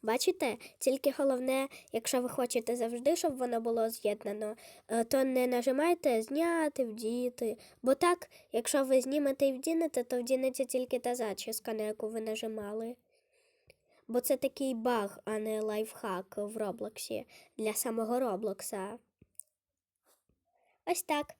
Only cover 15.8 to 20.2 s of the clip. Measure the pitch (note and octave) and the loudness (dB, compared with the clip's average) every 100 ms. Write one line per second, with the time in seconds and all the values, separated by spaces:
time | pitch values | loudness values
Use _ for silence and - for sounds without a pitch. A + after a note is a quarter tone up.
15.8 | A3 - A3 F#3 F#3+ - G#3 A3 G#3 A3+ | -4 -4 -4 -4 -6 -6 -6 -4 -4 -4
16.8 | G#3+ - - A3 - - - - A3 G#3+ | -8 -8 -8 -8 -8 -18 -20 -4 -2 0
17.8 | B3+ A3+ A3 A#3+ B3+ G3 G#3+ G3 - G#3 | -2 0 0 0 0 0 -4 -6 -8 -6
18.8 | F#3+ A#3 _ _ _ _ - _ _ _ | -8 -10 _ _ _ _ -20 _ _ _
19.8 | _ _ _ _ | _ _ _ _